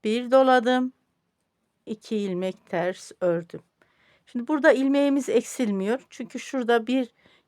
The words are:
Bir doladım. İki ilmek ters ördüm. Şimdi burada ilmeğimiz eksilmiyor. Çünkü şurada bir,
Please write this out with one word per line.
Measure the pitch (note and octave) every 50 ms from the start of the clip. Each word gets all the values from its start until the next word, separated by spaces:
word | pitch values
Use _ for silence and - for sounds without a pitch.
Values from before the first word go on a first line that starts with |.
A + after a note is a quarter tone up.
| _
Bir | G#3+ A3 A#3+ B3 A#3+
doladım. | B3 C4+ C4 C4 B3+ B3+ A3 B3 B3+ B3+ B3+ B3+ _ _ _ _ _ _ _ _ _ _ _ _ _ _ _ _ _ _ _
İki | - A3+ A3 _ - A3+
ilmek | G#3+ G#3 G3 F#3 F3 F#3 F#3+ F#3+ _ _
ters | _ - E3+ E3+ F3+ F#3+ - - - - _
ördüm. | F#3 F3+ E3+ E3+ E3+ E3+ - D#3+ _ _ _ _ _ _ _ _ _ _ _ _ _
Şimdi | _ _ A#3+ A#3+
burada | - D#4 D4+ B3+ D#4+
ilmeğimiz | B3+ B3 C4+ C4+ C#4 C#4+ C#4+ C#4+ C#4 C#4+ B3+ -
eksilmiyor. | - A3+ A#3 - - - C4 G#3 G3+ F#3+ F#3+ G3+ A#3 C4+ - _
Çünkü | - - A#3+ - - B3+
şurada | - - - C4+ B3 G#3+ A#3 A#3 A3
bir, | A3 B3 C4+ B3+ - _ _ _ _ _ _ _